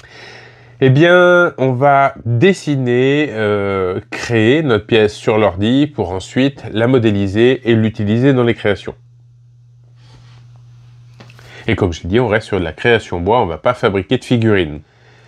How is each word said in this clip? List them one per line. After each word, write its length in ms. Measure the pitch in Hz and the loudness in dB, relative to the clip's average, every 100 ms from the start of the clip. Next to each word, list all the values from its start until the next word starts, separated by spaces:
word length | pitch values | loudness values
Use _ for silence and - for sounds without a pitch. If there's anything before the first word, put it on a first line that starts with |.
| - - - - - - - - | -20 -20 -20 -20 -20 -20 -20 0
eh 80 | 135 | 2
bien, 640 | 131 170 180 175 175 175 - | 4 4 6 4 4 2 0
on 140 | 131 | -4
va 420 | 123 143 139 135 - 113 | 0 2 2 2 -2 -6
dessiner, 1040 | 117 185 185 - 143 123 120 135 143 147 | 0 2 0 -2 -4 -2 0 0 0 -2
euh, 720 | 107 107 104 101 98 92 101 - | -4 -2 -2 -2 -2 -4 -6 -10
créer 540 | - - 117 110 147 | -12 -4 0 2 2
notre 240 | 151 110 - | 0 -2 0
pièce 260 | 113 107 | 2 2
sur 240 | - - 110 | -2 -2 0
l'ordi 480 | 104 90 107 131 147 | 0 0 -2 0 -2
pour 260 | 143 87 | -4 -8
ensuite 540 | 95 - 131 139 143 113 | -8 -8 -2 -2 -4 -6
la 140 | 104 120 | -2 2
modéliser 800 | 131 113 101 98 101 120 135 113 | 2 2 0 -2 2 2 2 0
et 60 | 113 | 0
l'utiliser 580 | 110 107 104 117 135 | 0 -2 -2 0 2
dans 100 | 131 | 2
les 120 | 117 113 | 0 -2
créations. 400 | 107 95 - - _ _ _ _ _ _ _ _ _ _ - - - - - - - - - - - - - - - - - | -2 -4 -6 -16 _ _ _ _ _ _ _ _ _ _ -20 -20 -20 -20 -20 -20 -20 -20 -20 -20 -20 -20 -20 -20 -20 -10 -4
Et 80 | 110 | -2
comme 180 | 98 | -2
je 100 | 80 | -4
l'ai 60 | 85 | -2
dit, 100 | 107 | -2
on 80 | 123 | 0
reste 200 | 107 - | -2 -2
sur 120 | 98 | -4
de 40 | |
la 100 | 82 | -4
création 460 | 78 120 113 - 87 | -4 0 0 -2 -6
bois, 220 | 87 123 | 0 0
on 40 | 98 | 0
va 100 | 78 | -2
pas 160 | 123 | -4
fabriquer 440 | 123 120 98 92 127 | -2 -2 -2 -2 -4
de 60 | |
figurines. 580 | - 123 113 101 82 73 - _ _ _ | -2 -2 2 0 -2 -6 -16 _ _ _